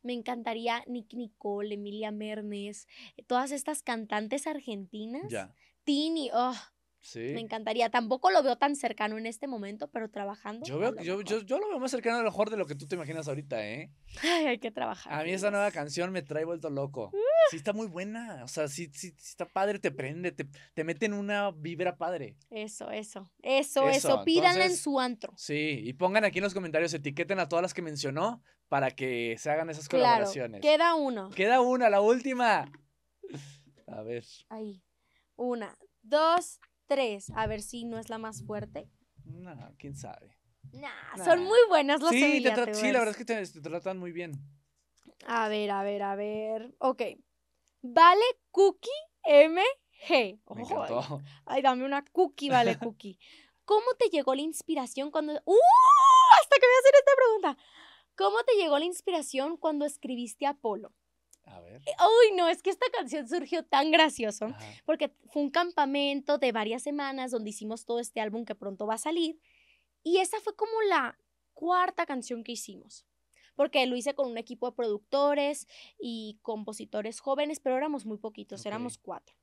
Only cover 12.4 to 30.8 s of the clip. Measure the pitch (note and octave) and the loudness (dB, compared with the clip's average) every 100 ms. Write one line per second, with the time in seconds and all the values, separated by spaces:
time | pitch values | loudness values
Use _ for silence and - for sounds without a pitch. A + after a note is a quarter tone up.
12.4 | G#3+ G#3+ E3 C#3+ D3 F3+ D3 D#3+ D3 C#3 | -4 -2 -6 -8 -10 -10 -8 -10 -8 -8
13.4 | C#3+ A#2+ G#2 A#2 D#3+ _ - - D#4 E4+ | -6 -8 -6 -10 -14 _ -20 -6 -2 0
14.4 | D4+ A#3+ A#3 A3 A3+ G3 - D3 D#3+ F#3 | 0 -2 -6 -6 -6 -8 -8 -6 -4 -2
15.4 | G3+ G3+ G3+ G3+ D3 C#3+ F3+ F#3 C#3+ D3+ | -2 0 -2 -2 -8 -6 -4 -6 -6 -6
16.4 | D#3+ E3+ D#3+ C#3 C#3 C#3 G#2 G4 A#4 E5 | -4 -6 -6 -6 -6 -8 -8 -4 2 4
17.4 | D#5 D#3+ C#3+ G#3 A3+ E3+ G3 A3 A#3 D#3+ | 4 2 -6 -6 -6 -8 -10 -10 -12 -14
18.4 | B2 - D3+ C#3+ E3+ C#3+ F#3 D#3+ - - | -12 -6 -6 -6 -14 -14 -18 -18 -20 -12
19.4 | F3+ - G3 G3+ G3 C#3+ C3 D#3 F3 - | -8 -2 -2 -2 -4 -6 -8 -6 -8 -8
20.4 | D3+ - - - D#3+ E3 A3 G#3 G3+ G#3 | -12 -14 -18 -8 -6 -4 -4 -4 -4 -4
21.4 | G3+ D#3+ D3 E3 F3+ F3 E3+ F3 B2 - | -4 -6 -10 -4 -4 -4 -6 -6 -10 -16
22.4 | _ A3 G#3+ - - G#3+ G#3+ - F#3+ _ | _ -12 -12 -12 -12 -10 -12 -16 -18 _
23.4 | - C4+ C4+ - C4+ C4+ C#4+ C4+ - E4 | -2 0 0 0 2 2 2 0 2 4
24.4 | F4+ F4+ F#4 F4+ - C#4 B3+ A#3 - - | 4 4 2 0 -2 -2 -2 -6 -12 -16
25.4 | - D3+ D3+ C3 A2 B2 F3+ G3+ G#3 D#3+ | -6 -4 -2 -4 -8 -2 0 2 0 0
26.4 | G3 F#3 F3+ D#3 E3+ D3+ C#3+ C#3+ E3 F#3+ | -4 -4 -2 -2 0 -4 -8 -6 -4 -2
27.4 | E3 E3+ F3+ - E3+ D3 C#3+ C#3 F#3+ A#3+ | -2 0 -2 -4 -10 -6 -6 -2 -4 -4
28.4 | _ _ _ C#3 C3+ - C3 A#2+ A#2 A2+ | _ _ _ -2 -2 -2 -4 -2 -2 -4
29.4 | D#3 D3+ E3 D3+ C#3+ C4 B3 A#3 G3+ D#3 | -4 -4 -4 -8 -4 2 4 4 2 -4
30.4 | A#2+ A2 D4 D4+ | -8 -2 2 4